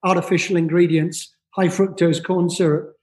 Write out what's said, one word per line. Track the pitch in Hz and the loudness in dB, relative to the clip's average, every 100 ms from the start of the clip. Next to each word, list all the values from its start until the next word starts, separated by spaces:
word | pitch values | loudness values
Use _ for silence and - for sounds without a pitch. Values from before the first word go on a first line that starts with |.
artificial | 190 185 170 175 - 175 | 0 0 0 -2 0 -2
ingredients, | 165 170 175 160 160 170 - _ _ | 0 2 2 2 0 -6 -14 _ _
high | - 185 | -2 -2
fructose | 180 196 - 170 160 | 0 -2 2 0 0
corn | - 185 175 | -2 0 0
syrup | 170 170 151 156 - | 0 0 0 -4 -18